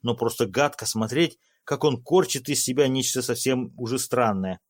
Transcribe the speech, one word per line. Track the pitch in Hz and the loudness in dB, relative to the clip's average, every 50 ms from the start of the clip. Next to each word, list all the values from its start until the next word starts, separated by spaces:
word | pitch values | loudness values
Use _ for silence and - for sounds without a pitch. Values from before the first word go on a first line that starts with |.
но | - 123 117 | 0 -2 -2
просто | - 117 113 - - 120 | 0 -2 -4 0 -2 -4
гадко | 101 95 135 143 143 143 - - | -2 2 2 0 2 0 -4 -8
смотреть, | - - 220 220 110 123 147 170 156 - _ _ _ _ _ _ | -6 -2 -2 -4 -2 0 0 0 0 -2 _ _ _ _ _ _
как | - 147 127 139 | -6 -4 2 2
он | 151 131 123 | 0 0 0
корчит | 123 - 160 185 185 185 - 139 120 | -2 2 2 4 4 2 -2 -6 -4
из | - 143 - - | -4 -2 -2 -2
себя | - 123 131 143 | 0 2 2 4
нечто | 131 131 135 123 - - 131 | 4 2 0 -2 -2 -2 -2
совсем | 123 - 120 - - 131 131 127 123 - - | -2 -2 -4 0 0 0 0 0 -2 -6 -8
уже | - 123 113 127 127 | -8 -4 -4 -2 -4
странное. | - - - 123 123 110 101 95 95 92 92 - _ | -2 0 2 4 4 4 2 0 -2 -4 -4 -8 _